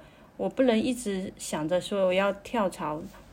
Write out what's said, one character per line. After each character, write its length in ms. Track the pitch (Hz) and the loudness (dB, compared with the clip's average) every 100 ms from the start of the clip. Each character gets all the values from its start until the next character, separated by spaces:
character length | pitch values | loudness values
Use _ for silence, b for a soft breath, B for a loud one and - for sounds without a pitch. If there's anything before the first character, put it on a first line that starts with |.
| b b b - | b b b -6
我 120 | 196 | -2
不 140 | 190 | 2
能 160 | 262 220 | 4 4
一 160 | 240 | 2
直 380 | 247 208 190 208 - | -2 -4 -4 -6 -10
想 320 | - 160 156 | -6 -4 0
着 120 | 180 | 0
说 260 | - 202 185 | 0 2 2
我 60 | |
要 200 | 185 202 | 4 2
跳 360 | 196 - 240 190 | 0 -2 0 0
槽， 320 | - 151 151 190 - - | -2 -6 -6 -8 -16 -20